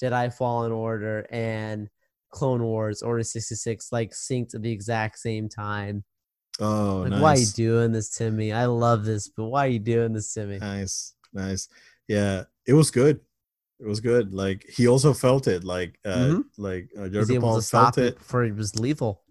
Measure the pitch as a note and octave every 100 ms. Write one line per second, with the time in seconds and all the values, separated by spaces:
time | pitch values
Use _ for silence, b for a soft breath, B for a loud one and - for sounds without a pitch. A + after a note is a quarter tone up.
0 | B2+ B2 B2 - B2 A#2 A#2 A2+ A2+ A2+
1 | G#2+ G#2+ - A#2 A2+ A2 A2 G#2+ G#2 _
2 | _ _ _ - C#3 B2 A#2 A2 G#2+ G#2
3 | A2+ A#2 A#2 A#2 - A2 - G#2+ - A#2+
4 | A2+ - - B2+ A#2 A2+ A2 G#2+ G2+ A2+
5 | A2 - A#2 A2 G#2+ - G#2 G#2 G2+ G#2
6 | - _ _ _ _ - G#2 G#2+ G2+ F#2+
7 | F2+ G#2 D#3 C#3 A2+ G2+ A2+ A#2 A#2 A2+
8 | G#2+ - A2+ A2 G#2+ A2 B2 A#2+ A#2 A#2
9 | G#2+ G#2+ - - A2 C3+ C#3 A#2+ G#2 A#2
10 | A#2 A2 G#2 - G#2 G2 G2+ G2 G2 -
11 | - _ _ G2 F#2+ F#2+ - b b b
12 | - G#2 G2+ F#2+ - _ - C#3+ D3+ A#2+
13 | C#3 C#3+ _ _ _ _ _ _ A2 G#2+
14 | A#2 A#2+ G#2 F#2+ G2 F#2+ - - A#2+ C3
15 | C#3+ B2+ B2+ C3+ C3 F#2 F2+ F2+ F2+ -
16 | G#2 F#2 B2+ F3+ C#4+ - G2+ F#2 F2+ -
17 | G2 G#2 A2 B2+ A#2 A2 G#2+ A#2+ A#2 B2
18 | B2 - - B2 A#2 G#2 G#2 G#2+ A#2+ D3+
19 | A#2 G2 _